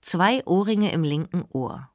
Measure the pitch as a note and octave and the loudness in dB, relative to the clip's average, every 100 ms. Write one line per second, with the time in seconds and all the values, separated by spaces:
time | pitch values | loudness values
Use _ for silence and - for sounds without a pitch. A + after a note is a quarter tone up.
0 | - F3 F#3+ C4 - F3+ G3+ G#3+ G#3 E3 | -4 2 2 2 2 0 2 2 2 2
1 | D#3 D3 D#3+ F3+ E3+ C3+ B2 - C3+ | 0 -2 -2 -4 -4 -6 -6 -8 -16